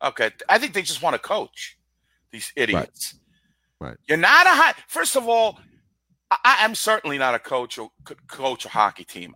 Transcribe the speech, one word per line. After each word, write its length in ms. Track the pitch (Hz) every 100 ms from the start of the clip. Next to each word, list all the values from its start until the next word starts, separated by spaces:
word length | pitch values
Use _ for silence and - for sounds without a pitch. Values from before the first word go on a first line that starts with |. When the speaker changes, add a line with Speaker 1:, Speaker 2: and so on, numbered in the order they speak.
Speaker 1:
Okay, 280 | 139 - 110 - -
I 100 | 214
think 160 | 269
they 80 | 190
just 200 | 160 135
want 120 | 165 120
a 40 |
coach, 580 | - 202 - - - - _ _ _ _ _
these 200 | 113 - -
idiots. 580 | 113 90 - - - - _ _ _ _ _ -
Speaker 2:
Right. 80 | 65
Right. 60 | - -
Speaker 1:
You're 100 | 156
not 280 | 190 311 370
a 40 |
high, 240 | 302 320 - -
first 260 | - - 269
of 120 | 233
all, 300 | 233 220 - _ _ _ _ _ _ -
I, 260 | - 247 240
I'm 140 | 220
certainly 440 | 226 220 214 156 139
not 160 | 131
a 40 | 117
coach 380 | - 131 120 -
or 120 | 110 _
could 220 | - 139 -
coach 360 | - 135 120
a 40 | 110
hockey 360 | 113 101 -
team. 300 | - 90 90